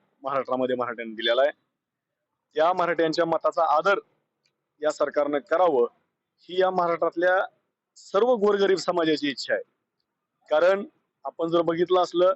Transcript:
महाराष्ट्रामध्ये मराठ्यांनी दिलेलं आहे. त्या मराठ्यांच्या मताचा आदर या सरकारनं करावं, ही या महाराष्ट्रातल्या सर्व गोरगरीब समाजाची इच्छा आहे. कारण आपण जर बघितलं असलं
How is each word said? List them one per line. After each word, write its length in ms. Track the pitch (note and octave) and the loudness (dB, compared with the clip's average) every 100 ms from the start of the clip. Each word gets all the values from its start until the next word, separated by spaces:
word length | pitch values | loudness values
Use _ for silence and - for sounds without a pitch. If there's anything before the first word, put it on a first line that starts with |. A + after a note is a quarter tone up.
| _ _ | _ _
महाराष्ट्रामध्ये 520 | C3+ C#3 B2 C3 B2+ B2 | -6 -6 -4 -4 -2 -2
मराठ्यांनी 380 | A#2+ A#2 A2+ | -6 -8 -12
दिलेलं 280 | G#2+ A2+ A#2+ | -6 -2 2
आहे. 100 | C#3+ - _ _ _ _ _ _ _ _ _ D3 | 0 -2 _ _ _ _ _ _ _ _ _ 0
त्या 180 | E3 | 0
मराठ्यांच्या 520 | F#3 E3+ E3 D#3+ D#3 E3 | 2 0 0 0 0 0
मताचा 520 | D#3+ D#3 E3 D#3+ D3+ | 0 -2 -2 0 2
आदर 220 | E3+ G3 - _ _ _ _ _ _ - | 2 0 -2 _ _ _ _ _ _ -6
या 100 | D3+ | -4
सरकारनं 480 | - C#3+ D3 C#3+ D3 | -2 -2 0 -2 -2
करावं, 480 | - E3 F3+ C3 A#2 _ _ _ _ _ | -2 0 2 2 0 _ _ _ _ _
ही 220 | - F3+ | -10 -2
या 80 | F#3 | 0
महाराष्ट्रातल्या 760 | F#3 E3+ E3 E3+ E3 F3+ F#3 - _ _ _ _ _ | 0 -2 -2 -2 0 0 0 -2 _ _ _ _ _
सर्व 380 | - F#3+ A#3+ | -4 0 2
गोरगरीब 440 | A#3+ G3+ G3+ G3 F#3 | 2 2 2 2 0
समाजाची 520 | - F3 D#3+ D3+ D3 | -2 -2 0 0 -2
इच्छा 240 | B2+ - | -6 -6
आहे. 100 | G#2 - _ _ _ _ _ _ _ - | -6 -6 _ _ _ _ _ _ _ -2
कारण 360 | D#3 F3 G3 - _ _ _ | 2 4 2 -4 _ _ _
आपण 240 | C#3 - E3 | -14 -6 -2
जर 140 | E3+ | 0
बघितलं 400 | E3 E3+ F3 F#3 | 0 0 0 2
असलं 320 | E3+ E3+ F3+ | 0 2 2